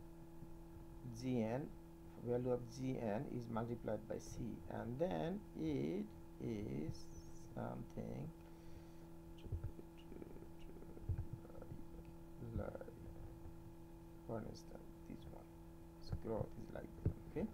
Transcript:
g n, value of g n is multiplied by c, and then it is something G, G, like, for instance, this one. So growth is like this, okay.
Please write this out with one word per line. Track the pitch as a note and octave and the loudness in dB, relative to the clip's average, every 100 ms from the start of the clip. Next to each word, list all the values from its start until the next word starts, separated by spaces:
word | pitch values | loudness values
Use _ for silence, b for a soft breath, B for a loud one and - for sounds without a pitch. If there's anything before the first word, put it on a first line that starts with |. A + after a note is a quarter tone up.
| - - - - - - - - - - B2+ A2+ | -4 -8 -8 -8 -6 -6 -8 -8 -8 -6 -4 0
g | B2+ B2 | 6 8
n, | A2 B2 D#3+ - - - - - A#2 | 8 6 2 -4 -10 -10 -10 -2 4
value | B2 B2+ | 6 8
of | B2 B2 - | 6 4 0
g | C3 C3 | 2 4
n | A2+ G#2 C#3+ | 4 4 4
is | B2 A#2 | 0 2
multiplied | A2+ A#2 A#2+ - G#2+ - | 2 2 2 2 2 2
by | - | -2
c, | - - A#2 G#2 - | -2 0 0 0 -2
and | A2 A2+ B2+ | 0 2 4
then | F3 E3+ D#3+ G3+ - - | 6 6 4 2 -2 0
it | D#3 C3+ D3 F3+ G#3 - - - | 4 6 6 4 0 -4 -8 -2
is | B2+ G#2+ A2+ C3+ E3 - - - - - - | 0 2 2 2 2 0 -2 -6 -6 -6 -4
something | - A#2 B2 B2+ - A2+ B2 D#3 - B B B B B B B B - - | 0 0 0 -2 -2 0 0 -2 -4 B B B B B B B B -8 -6
G, | - - - - - - | -2 0 0 -4 -8 -8
G, | - - - - - - - - - - - - - - - - - - - - - - - - A#2 A2+ | -8 -6 -6 -6 -6 -6 -6 -6 -6 -2 2 2 2 -2 -6 -6 -4 -4 -4 -6 -8 -8 -8 -4 0 2
like, | - - - - - - - - - - - - - - - - - | 2 0 -4 -6 -6 -6 -6 -6 -6 -6 -8 -8 -8 -10 -10 -8 -2
for | A2+ | -2
instance, | - - - - - - - | -2 -4 -6 -8 -8 -8 -8
this | G1+ - | -6 -6
one. | - - - - - - - | -8 -8 -10 -10 -10 -10 -8
So | - - G#2+ | 0 2 4
growth | A2 - - | 4 4 0
is | - | -4
like | - - - | -4 -4 4
this, | - - - | 6 6 0
okay. | D3 G#3 | 2 2